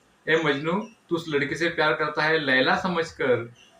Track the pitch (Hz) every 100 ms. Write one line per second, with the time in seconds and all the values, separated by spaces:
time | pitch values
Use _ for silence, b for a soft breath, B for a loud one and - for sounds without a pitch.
0 | _ _ 156 165 156 139 160 196 226 -
1 | _ 165 160 143 135 151 170 160 151 156
2 | 151 156 156 160 135 131 147 185 185 170
3 | 160 - 135 117 117 - -